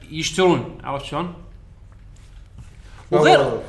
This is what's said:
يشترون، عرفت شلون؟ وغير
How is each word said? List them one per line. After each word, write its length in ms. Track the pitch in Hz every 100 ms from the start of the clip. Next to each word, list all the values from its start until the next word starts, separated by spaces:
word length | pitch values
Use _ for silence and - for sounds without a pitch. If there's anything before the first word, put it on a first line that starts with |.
| -
يشترون، 680 | 156 156 - 185 143 117 -
عرفت 220 | 127 135 -
شلون؟ 280 | 147 175 165 - - - - - - - - - - - - - - - - -
وغير 480 | 175 156 339 127 110